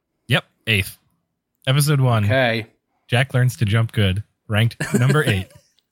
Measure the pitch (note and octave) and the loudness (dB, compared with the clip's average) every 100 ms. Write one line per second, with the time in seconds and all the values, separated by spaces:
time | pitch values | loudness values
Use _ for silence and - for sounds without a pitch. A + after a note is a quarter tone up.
0 | _ _ - - - _ - G2+ - - | _ _ -4 -4 -4 _ -2 -2 -2 -12
1 | _ _ _ _ _ _ C3+ C#3 C#3+ C#3+ | _ _ _ _ _ _ -2 0 0 0
2 | B2+ A2+ G2+ C3 A#2+ A2+ G2+ _ _ _ | 2 2 0 0 0 -2 -8 _ _ _
3 | - A#2+ C3+ B2+ B2+ - G2+ A#2 A2+ - | -4 -2 0 0 0 0 -2 0 -2 0
4 | G2 F#2 - _ - G#2 A2+ - - - | 0 -2 -8 _ -4 0 0 -2 -4 0
5 | B2+ D3 - F#2 - - _ _ _ | 2 2 2 -2 -4 -16 _ _ _